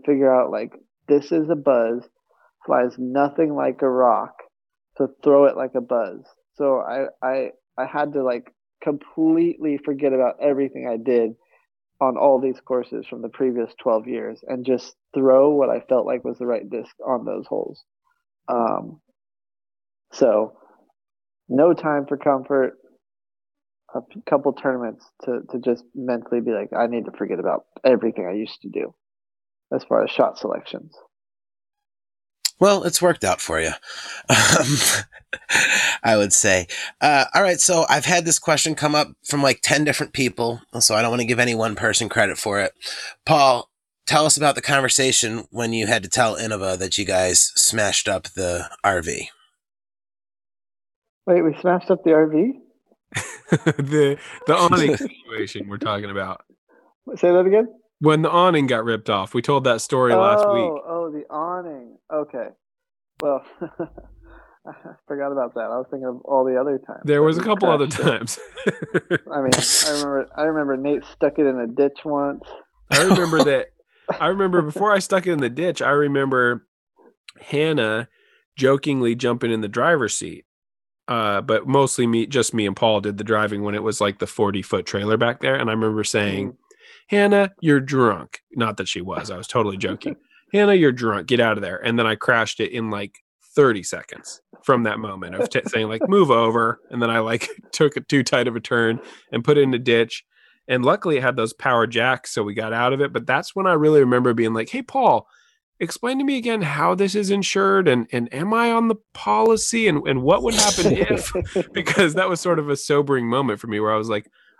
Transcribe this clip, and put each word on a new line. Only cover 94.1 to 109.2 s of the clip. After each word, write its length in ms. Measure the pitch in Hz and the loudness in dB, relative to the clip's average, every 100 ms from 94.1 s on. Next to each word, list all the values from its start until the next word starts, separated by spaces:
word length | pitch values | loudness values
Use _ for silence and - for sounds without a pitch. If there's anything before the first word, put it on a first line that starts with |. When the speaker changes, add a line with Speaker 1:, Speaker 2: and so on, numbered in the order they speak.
| - - - _ - | -18 -18 -20 _ -6
Speaker 3:
from 200 | - 127 | 0 2
that 160 | 110 107 | 2 -4
moment 360 | 107 95 87 | -8 -10 -10
of 140 | 92 - | -6 -4
t-, 140 | - - | -4 -2
saying, 200 | 113 110 | -2 -2
like, 180 | 113 - | -4 2
"Move 200 | 196 156 | 2 4
over." 480 | 117 117 117 113 - _ | 4 4 2 0 -4 _
And 100 | 120 | -4
then 80 | 117 | 0
I, 120 | 117 | 0
like, 280 | 110 117 - - | 0 -4 -6 -12
<laughs> 120 | - | -14
took 240 | - 147 143 | 0 0 0
a 40 | |
too 200 | - 143 | -2 0
tight 240 | 131 131 123 | 2 0 0
of 80 | |
a 60 | 113 | -4
turn 400 | - 120 113 113 - - _ | -2 0 2 0 -8 -20 _
and 100 | 123 | -4
put 140 | 120 147 | 2 4
it 60 | |
in 80 | 135 | 4
the 80 | 123 | 2
ditch. 480 | 127 117 117 - - _ _ _ - | 2 2 2 -4 -18 _ _ _ -4
And 160 | 127 | 0
luckily 320 | 127 202 180 139 | 2 2 0 0
it 60 | |
had 140 | 131 127 | 0 0
those 180 | 110 | -4
power 320 | - 135 120 113 | -4 0 2 2
jacks, 480 | 117 123 127 - | 0 0 0 -4
so 80 | - | -6
we 100 | 104 | -4
got 220 | 104 110 | -4 -6
out 180 | 113 123 | -2 0
of 80 | 135 | 0
it. 140 | 143 | -2
But 100 | 120 120 | -4 -2
that's 300 | 135 - 190 | -2 -2 -2
when 100 | 190 | 0
I 60 | |
really 280 | 160 156 151 | 2 4 6
remember 340 | 127 123 127 | 6 4 2
being 180 | 117 110 | 2 0
like, 160 | 113 113 | -2 -4
"Hey, 140 | 262 | -8
Paul, 440 | 247 269 220 117 - _ _ _ _ _ | -6 0 2 2 -2 _ _ _ _ _
explain 380 | 170 - 240 262 | -8 -6 -4 -2
to 60 | |
me 120 | 277 269 | -2 -2
again 240 | 233 226 | -2 -2
how 320 | 156 147 170 185 | -2 2 2 2
this 180 | 196 | 0
is 160 | 208 196 | 0 0
insured 560 | 202 - 196 196 196 170 | -2 0 0 2 2 4
and, 220 | 123 113 | 2 0
and 180 | 123 120 | -4 -4
am 180 | 131 190 | -6 -2
I 200 | 226 233 | 0 2
on 160 | 233 226 | 2 0
the 80 | 220 _ | -2 _
policy 720 | - | -10